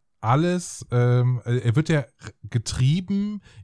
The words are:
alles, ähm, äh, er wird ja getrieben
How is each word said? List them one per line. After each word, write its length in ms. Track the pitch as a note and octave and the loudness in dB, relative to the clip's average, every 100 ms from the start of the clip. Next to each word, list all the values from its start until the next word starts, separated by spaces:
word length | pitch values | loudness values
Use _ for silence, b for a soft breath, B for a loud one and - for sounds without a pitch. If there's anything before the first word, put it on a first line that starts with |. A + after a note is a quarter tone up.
| _ _ | _ _
alles, 640 | A2 C#3 F3 F3+ - - - | 0 2 2 -2 -6 -14 -2
ähm, 520 | B2 B2 B2 B2 B2 | 2 4 4 2 0
äh, 140 | A#2 B2 | -2 -2
er 180 | A#2+ A2 | 0 0
wird 140 | D#3+ | 2
ja 160 | D#3 - _ - - - | 0 -2 _ -20 -20 -6
getrieben 920 | A#2+ - - B2+ F3 F#3 G3+ G#3 G#3+ B B | -4 -4 0 2 2 0 -2 -2 -6 B B